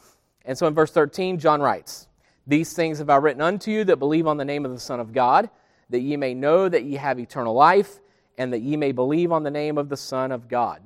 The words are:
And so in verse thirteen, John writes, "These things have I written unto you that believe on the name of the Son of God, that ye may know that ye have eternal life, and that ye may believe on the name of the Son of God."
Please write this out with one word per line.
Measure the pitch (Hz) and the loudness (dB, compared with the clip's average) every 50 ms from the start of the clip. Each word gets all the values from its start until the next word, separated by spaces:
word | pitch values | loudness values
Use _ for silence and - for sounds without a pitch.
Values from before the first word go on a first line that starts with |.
| _ _ _ _ _ _ _ _ _ | _ _ _ _ _ _ _ _ _
And | - 131 | -8 -4
so | - 180 160 | -2 0 0
in | 151 | 2
verse | 165 156 151 - | 2 2 2 2
thirteen, | 175 151 143 - - 185 185 185 170 | 2 0 0 0 -4 -4 -4 -4 0
John | 147 160 151 147 | 2 2 2 4
writes, | 143 131 104 87 - - - - - _ _ _ _ _ _ _ _ | 2 0 0 -2 -4 -14 -20 -20 -20 _ _ _ _ _ _ _ _
"These | 131 143 151 165 - - | -2 0 0 0 -2 -4
things | - 165 160 156 147 | -4 -2 -2 -4 -4
have | 151 147 | 0 2
I | 143 | 4
written | 139 143 156 135 123 151 | 4 4 2 0 0 0
unto | 170 196 208 - 220 220 | -2 -2 -2 -4 -4 -2
you | 214 220 | 0 2
that | 190 170 | 2 2
believe | 135 139 143 156 165 165 156 | 2 2 0 0 0 0 0
on | 151 | -2
the | 147 139 | -2 -4
name | 143 143 147 147 | -4 -4 -4 -6
of | 131 | -6
the | 127 123 | -8 -10
Son | - - 139 120 | -10 -8 -8 -8
of | 120 110 110 | -8 -4 -2
God, | 131 127 120 135 170 214 226 _ _ _ _ _ _ _ - | 0 2 4 4 4 2 0 _ _ _ _ _ _ _ -6
that | 120 123 | -6 -4
ye | 127 139 147 | -4 -4 -4
may | 143 139 131 123 | -4 -4 -4 -4
know | 127 135 147 156 185 190 190 | -2 0 4 4 4 4 4
that | 175 151 117 | 0 0 -2
ye | 143 143 | -4 -8
have | 139 139 143 131 127 | -6 -4 -4 -6 -6
eternal | 120 - - 147 123 113 110 | -8 -10 -8 -6 -4 0 4
life, | 123 143 160 185 202 208 - - - _ _ _ _ _ _ _ - | 6 6 6 6 6 2 0 -4 -20 _ _ _ _ _ _ _ -8
and | 131 127 123 | -6 -4 -4
that | 117 | -4
ye | 110 135 151 | -4 -4 -2
may | 151 151 139 135 | -2 -2 -2 0
believe | 120 127 135 151 165 175 170 170 | 0 0 0 0 0 0 2 0
on | 160 151 | 0 -2
the | 147 | -2
name | 143 147 147 151 151 | -4 -4 -4 -4 -2
of | 147 143 143 | -4 -4 -4
the | 143 | -6
Son | 135 - - 135 131 131 131 | -10 -10 -6 -6 -4 -4 -4
of | 131 120 117 | -4 -8 -8
God." | 120 123 120 120 104 78 - 92 | -4 -2 -2 -2 -2 -4 -8 -8